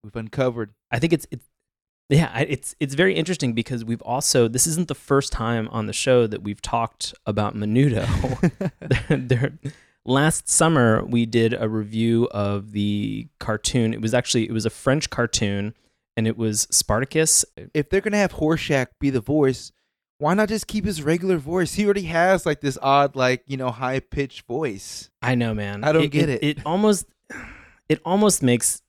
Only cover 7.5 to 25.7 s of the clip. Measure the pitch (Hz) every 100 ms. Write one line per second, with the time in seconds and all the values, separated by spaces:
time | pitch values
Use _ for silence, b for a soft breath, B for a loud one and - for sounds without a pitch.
7.5 | 104 107 117 139 107 92 - 123 123 165
8.5 | - 294 _ - 120 - 143 127 120 131
9.5 | - 139 B B B - 135 156 - -
10.5 | - 165 156 117 110 95 120 113 117 113
11.5 | 120 113 110 104 110 117 117 120 104 101
12.5 | 101 104 104 104 104 107 107 117 _ -
13.5 | 107 - 127 113 113 110 123 - 120 110
14.5 | 113 107 - - 143 - - 120 - 104
15.5 | 101 104 - _ _ _ - 110 110 110
16.5 | 104 - - - 107 135 156 160 - -
17.5 | - - 151 143 196 208 208 190 - 156
18.5 | 160 - 139 123 _ 143 131 110 151 135
19.5 | 123 - _ _ _ _ _ 147 190 214
20.5 | 220 - 214 190 160 147 170 190 175 139
21.5 | 180 165 - 208 202 170 170 180 185 170
22.5 | 151 143 127 135 139 139 135 127 127 -
23.5 | 135 127 117 131 131 - 143 139 - -
24.5 | 123 151 98 - - - _ 117 127 117
25.5 | 107 101